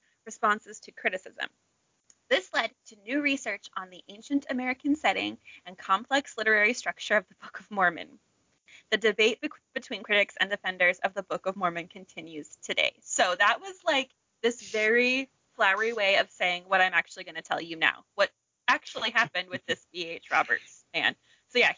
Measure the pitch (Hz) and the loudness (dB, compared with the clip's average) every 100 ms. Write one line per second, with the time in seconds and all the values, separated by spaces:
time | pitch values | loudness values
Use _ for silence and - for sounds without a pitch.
0 | _ _ 226 - 214 214 202 214 - - | _ _ -20 -2 0 0 -4 -20 -20 -6
1 | 220 185 190 - - _ _ _ _ _ | -4 -4 -8 -10 -10 _ _ _ _ _
2 | _ _ - 370 - 285 226 _ - 208 | _ _ -2 -2 0 -4 -4 _ -20 -16
3 | 202 285 285 277 226 202 - 196 185 180 | -6 -2 0 -2 -4 -8 -10 -14 -14 -18
4 | - 202 - 285 - 254 254 262 285 - | -20 -20 -4 -2 -2 -4 -4 -2 -2 2
5 | 208 190 208 220 - - - 185 - 190 | 2 0 -2 -6 -16 -20 -20 -10 0 0
6 | 240 277 - - 214 214 208 247 175 - | 2 -2 0 -2 2 4 4 2 -4 -6
7 | - 214 - _ - - - 202 175 160 | 0 0 0 _ -18 -18 -6 2 2 2
8 | 85 - _ _ _ _ _ - _ 214 | -8 -18 _ _ _ _ _ -20 _ 0
9 | 220 202 220 - 302 - _ 247 - 208 | 2 4 2 2 -6 -10 _ -12 -10 -10
10 | 214 208 196 - 190 202 190 185 180 185 | 0 2 2 -2 -2 -2 -4 2 2 2
11 | 196 196 190 165 190 196 180 170 175 190 | -2 -4 -6 -6 -6 -2 -2 -4 -10 -16
12 | 185 175 165 156 151 - - 190 71 - | -18 -16 -14 -14 -14 -12 -6 -2 -2 -4
13 | - - 196 180 208 233 392 370 339 269 | -4 0 2 4 2 2 -4 -8 -2 -2
14 | 262 _ _ _ 233 240 - 214 214 233 | -2 _ _ _ -2 -2 -6 0 2 4
15 | 247 262 269 _ _ - 202 196 220 226 | 4 0 -4 _ _ 0 2 2 -2 0
16 | 196 196 196 - 180 175 180 190 185 170 | 2 2 0 -2 -2 -2 0 2 4 2
17 | - 190 180 160 - 147 170 160 151 62 | -2 -8 -14 -12 -6 -4 -4 0 0 0
18 | - - 196 _ _ _ - 294 - - | -4 0 0 _ _ _ 0 0 -2 -8
19 | 226 226 196 180 180 180 - 170 _ 175 | -2 0 0 -2 -6 -8 -6 -8 _ -10
20 | 165 165 - 139 135 - - - _ 165 | -10 -10 0 0 2 -2 -6 -20 _ -2
21 | 117 - _ _ _ 247 180 | -2 -2 _ _ _ 2 2